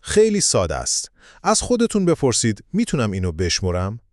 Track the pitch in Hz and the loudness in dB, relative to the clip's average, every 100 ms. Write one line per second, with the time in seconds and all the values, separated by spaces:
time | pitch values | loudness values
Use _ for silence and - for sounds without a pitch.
0 | - 208 220 208 - 117 87 69 64 - | 0 4 4 4 0 0 0 -4 -4 -6
1 | - _ - - 185 214 - 247 226 208 | -8 _ -20 -4 0 0 0 0 2 2
2 | 180 156 135 110 120 107 - 185 233 151 | 2 2 2 2 0 -2 -4 -4 -2 0
3 | 107 95 92 78 90 - 95 87 95 113 | 0 0 -4 -2 -2 -2 -2 -2 -4 -8
4 | _ | _